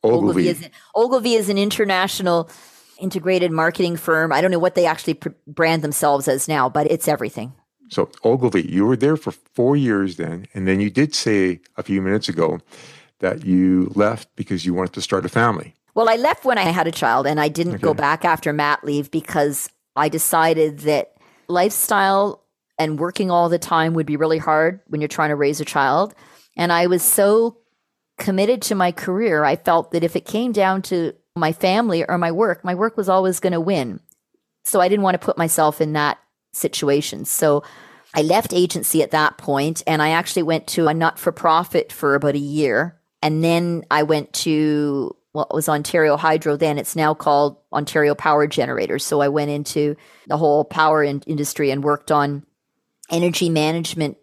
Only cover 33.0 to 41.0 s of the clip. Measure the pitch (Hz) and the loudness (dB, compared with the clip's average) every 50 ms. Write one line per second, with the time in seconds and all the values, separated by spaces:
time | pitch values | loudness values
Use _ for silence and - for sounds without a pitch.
33 | 202 185 185 190 190 190 180 - - 185 180 165 165 175 202 165 131 120 92 - | 0 2 2 2 2 2 -2 0 -2 -2 0 0 0 0 0 0 -2 -4 -8 -12
34 | _ _ - _ _ _ _ _ _ _ _ _ _ - - 202 180 185 196 208 | _ _ -20 _ _ _ _ _ _ _ _ _ _ -2 2 4 4 4 4 2
35 | 196 190 180 175 - - - - 170 165 - - 156 151 147 - 160 151 151 151 | 2 2 0 0 0 -2 0 0 0 0 2 2 2 2 2 0 -2 -2 0 0
36 | 147 147 - - _ _ _ _ _ _ _ - - 170 - - - 143 139 147 | 0 0 -2 -4 _ _ _ _ _ _ _ -6 -6 -4 -4 -2 0 2 2 2
37 | 151 - - - 110 - - - - 156 147 147 - - - - - - - - | 0 -2 -8 -10 -8 -6 -4 0 2 2 2 2 0 -6 -20 -20 -20 -20 -20 -20
38 | _ _ - 151 156 156 175 208 226 - 202 180 180 175 - 170 - - - 160 | _ _ -2 -2 2 2 2 2 2 0 0 0 0 0 0 -4 -4 -2 0 0
39 | - - - 156 156 147 - - - - 143 139 139 156 165 - - - 160 156 | 0 2 2 2 2 0 -2 -4 -6 -2 -2 0 0 -2 -4 -4 -4 -2 0 2
40 | 151 156 160 165 170 - - 196 170 151 165 156 - - - - 165 156 151 160 | 2 2 2 0 0 0 -2 -2 0 0 -2 -2 -2 -4 -2 0 2 2 2 2